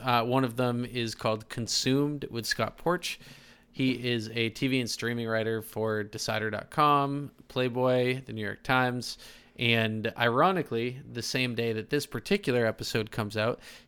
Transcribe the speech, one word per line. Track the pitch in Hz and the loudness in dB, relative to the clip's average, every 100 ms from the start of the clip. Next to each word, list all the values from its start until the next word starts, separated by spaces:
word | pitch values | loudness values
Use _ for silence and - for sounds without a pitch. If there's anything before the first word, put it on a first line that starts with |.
Uh, | 127 120 | 2 2
one | 117 127 | 4 2
of | 131 113 | 2 0
them | 123 120 | 0 0
is | 120 123 117 | -4 -4 -4
called | - 117 110 - | -2 -2 -2 -6
Consumed | - 113 - - 135 147 147 - | -8 -2 0 2 2 2 -2 -6
with | 117 | -6
Scott | 107 - 110 - | -4 -2 -2 -2
Porch. | 165 175 - - - - - - _ | 0 0 -2 -8 -12 -20 -20 -20 _
He | - 131 | -2 0
is | 120 123 120 110 | 0 0 -2 -2
a | 113 113 | -2 -2
T | 107 139 | 0 0
V | 131 | 2
and | 117 | 0
streaming | - 117 120 113 | -2 -2 -2 0
writer | 110 110 113 | 0 0 -2
for | 107 - 110 107 | -4 -4 -2 -2
Decider | 104 110 - 110 110 | -4 -6 -4 -2 -2
dot | 104 - | -4 -6
com, | - 147 143 139 143 143 - - | 2 4 6 2 -2 -6 -14 -6
Playboy, | - 127 120 127 127 123 131 135 | 0 0 2 4 4 4 0 -4
The | |
New | 110 | -6
York | 104 104 | -6 -8
Times. | - 131 127 123 113 - - - - - | 2 4 4 0 -6 -12 -16 -20 -20 -2
And | 120 117 110 110 110 - | 2 4 4 0 -4 2
ironically, | 120 120 170 185 139 117 120 127 127 | 2 6 4 4 0 -2 -2 -6 -12
the | 120 | -8
same | 113 131 127 | -4 0 0
day | 117 117 | 0 0
that | 110 107 | -2 -2
this | 147 - | -2 -2
particular | 120 - 202 202 123 113 | -8 0 0 2 2 2
episode | 107 - 120 107 | 0 -2 -2 -2
comes | - 104 107 | -4 -4 -2
out, | 110 - - - | -2 -2 -10 -20